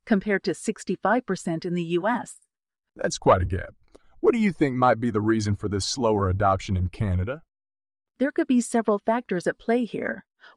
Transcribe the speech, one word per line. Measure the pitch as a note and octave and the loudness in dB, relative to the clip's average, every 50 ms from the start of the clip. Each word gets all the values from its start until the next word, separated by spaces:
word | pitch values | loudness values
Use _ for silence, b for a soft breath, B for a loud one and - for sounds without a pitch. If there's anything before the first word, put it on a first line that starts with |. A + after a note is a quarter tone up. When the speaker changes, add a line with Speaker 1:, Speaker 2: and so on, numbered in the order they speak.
| - | -2
Speaker 1:
compared | - A3 F#3+ - G#3+ G3+ F#3 - | 0 0 0 2 0 -2 -2 0
to | G3 D#3 | -2 -4
sixty-five | - - - G#3+ - - - F#3 - - F#3+ A3 B3+ - | -4 -4 -6 -6 -6 -4 -6 -4 -2 0 0 0 0 0
percent | - F#3+ - - F#3 E3 E3 - | -4 -6 -6 -4 -4 -4 -4 -4
in | F3+ F3 | -4 -4
the | F3 E3+ | -4 -2
U | E3 F3 E3+ F3 | -2 -2 0 0
S. | G#3+ B3 - - - - - _ _ _ _ _ _ _ _ _ _ - | 0 -2 -4 -6 -10 -16 -20 _ _ _ _ _ _ _ _ _ _ -10
Speaker 2:
That's | - - - - | -6 -6 -4 -4
quite | - - C3+ A2 F#2+ | 0 4 4 4 4
a | F2+ | 2
gap. | F#2 F#2+ D#2+ - - - _ _ b b b b b b b | -2 -4 -6 -8 -10 -16 _ _ b b b b b b b
What | b G#4+ - | b 2 2
do | A#3 | 4
you | G#3+ G3+ D#3+ | 2 2 2
think | - D#3+ C#3 B2 | 2 0 0 2
might | B2+ B2+ B2+ A#2 A2 | 2 4 4 4 2
be | A#2+ A#2+ | 0 -2
the | G#2 G#2+ | 0 0
reason | G#2 A2 A2 A2 G#2 G#2 G#2 | 2 2 2 2 0 -2 -2
for | - - | -2 -2
this | G2+ G2+ G2 - | -2 -2 -2 -4
slower | - - C#3+ A#2+ A2 G#2+ G2+ G2 F#2 | -4 -2 0 2 2 2 2 2 0
adoption | F#2 F#2+ G#2 G2 F#2+ F#2+ - - G2 | 0 2 2 2 2 0 -2 -4 -2
in | F2+ F2+ | -2 -2
Canada? | F2 - - A2+ G2 F2+ F#2 F2+ G#2+ C#3 D#3+ - _ _ _ _ _ _ _ _ _ _ _ _ _ _ - | -2 -2 -2 -2 0 0 0 -2 -4 -6 -8 -12 _ _ _ _ _ _ _ _ _ _ _ _ _ _ -2
Speaker 1:
There | B3+ D4 | -2 -2
could | - - D#4 | 0 0 0
be | - B3+ B3 | 2 2 2
several | A3+ - - A#3 A3 - G#3 G3+ | 2 2 0 0 0 0 0 0
factors | - - A3+ A#3+ - - G3 F3 - | 0 -2 -2 -2 -2 -4 -4 -4 -2
at | F3+ - - | -4 -4 -4
play | - - A#3 B3 A#3+ | -2 -2 0 0 -2
here. | G3 - - - - - G3 - _ _ b b b b | -4 -6 -6 -6 -6 -8 -8 -12 _ _ b b b b